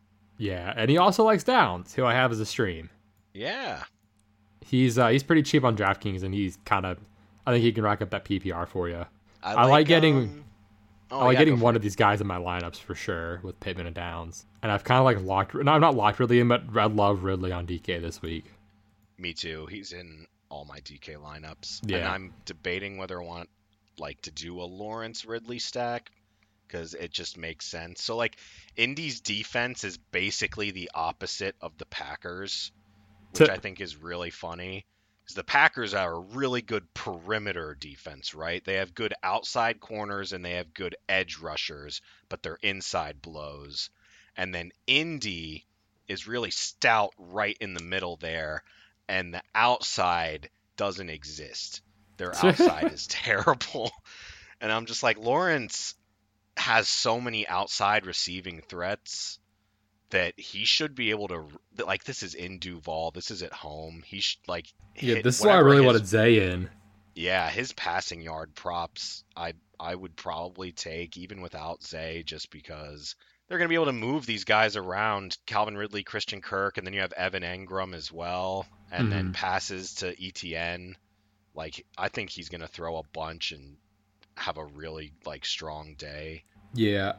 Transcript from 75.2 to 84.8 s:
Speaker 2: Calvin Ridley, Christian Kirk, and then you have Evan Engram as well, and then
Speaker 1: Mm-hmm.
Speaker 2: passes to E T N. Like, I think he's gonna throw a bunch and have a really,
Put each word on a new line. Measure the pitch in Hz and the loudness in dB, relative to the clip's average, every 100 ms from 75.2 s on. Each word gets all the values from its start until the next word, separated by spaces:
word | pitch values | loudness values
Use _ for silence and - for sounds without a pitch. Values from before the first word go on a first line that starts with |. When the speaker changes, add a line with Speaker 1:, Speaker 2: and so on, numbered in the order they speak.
| 92 - - | -4 -10 -4
Speaker 2:
Calvin | 107 107 101 | 0 0 -4
Ridley, | 104 101 | -6 -8
Christian | - 107 - 101 | -6 -6 -6 -8
Kirk, | - 98 98 - | -6 -2 -2 -4
and | 92 | -6
then | |
you | 98 | -4
have | 92 | -4
Evan | - 92 92 | -2 -4 -4
Engram | 87 92 92 95 95 | -6 -8 -8 -6 -6
as | 85 - | -8 -12
well, | 82 85 90 92 95 - _ - | -8 -6 -4 -4 -4 -8 _ -10
and | 87 113 | -2 0
then | 98 92 | 0 -2
Speaker 1:
Mm-hmm. | |
Speaker 2:
passes | 90 92 92 - 95 92 - | -4 -2 -2 -4 -8 -10 -8
to | 90 87 | -8 -8
E | 92 | -12
T | - 87 82 | -10 -8 -6
N. | 85 87 90 92 _ _ _ _ _ | -6 -6 -12 -20 _ _ _ _ _
Like, | - 80 - - - | -12 -12 -12 -16 -8
I | 101 | -6
think | 123 95 | -6 -10
he's | - 78 | -12 -12
gonna | 85 80 | -12 -12
throw | - 82 80 | -10 -8 -8
a | 73 | -10
bunch | 80 80 82 - | -10 -10 -8 -10
and | 76 69 71 _ _ _ _ _ - | -10 -18 -20 _ _ _ _ _ -8
have | - 78 | -8 -8
a | 76 | -12
really, | 73 | -14